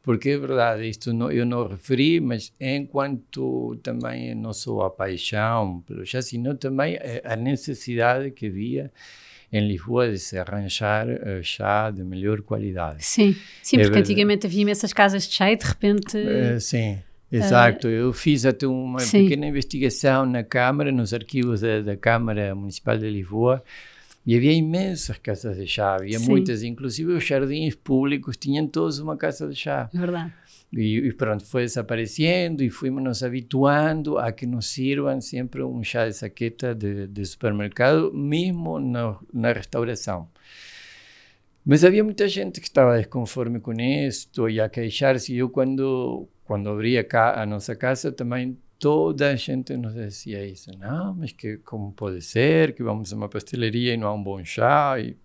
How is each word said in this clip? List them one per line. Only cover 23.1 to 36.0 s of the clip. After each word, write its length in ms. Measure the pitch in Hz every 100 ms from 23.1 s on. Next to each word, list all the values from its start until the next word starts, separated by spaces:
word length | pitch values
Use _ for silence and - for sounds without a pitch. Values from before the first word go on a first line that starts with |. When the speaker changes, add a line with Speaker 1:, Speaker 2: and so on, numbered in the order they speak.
Speaker 1:
Lisboa, 500 | 104 90 107 123 131 - - - - - - -
E 60 | 117
havia 160 | 139
imensas 680 | 165 156 170 190 175 - -
casas 380 | - 101 113 95
de 100 | 95
chá, 300 | - 101 95
havia 200 | 98 113
Speaker 2:
Sim. 80 | 117
Speaker 1:
muitas, 340 | 196 185 113
inclusive 520 | 117 120 135 131 165
os 120 | 175 -
jardins 480 | 139 135 147 156
públicos 600 | - - 131 139 143 - 123
tinham 280 | 139 143
todos 360 | 151 160 165 143
uma 160 | 156 147
casa 320 | 156 147 147
de 80 | 135
chá. 340 | 151 139 123
Speaker 2:
É 60 | 175
verdade. 340 | 175 175 165 - _ - _
Speaker 1:
E, 260 | - 107 110
e 140 | 135
pronto, 320 | - 110 107
foi 180 | - 127
desaparecendo 1000 | 120 123 107 117 110 - 160 180 170 151
e 80 | 127
fuimos 320 | - 135 135
nos 220 | 131 117
habituando 960 | 127 127 120 131 135 147 151 156 151 151
a 120 | 117
que 160 | 107 123
nos 200 | 123 107
sirvam 540 | - 131 139 139 135
sempre 440 | - 127 127 135
um 180 | 131 123
chá 240 | 107 120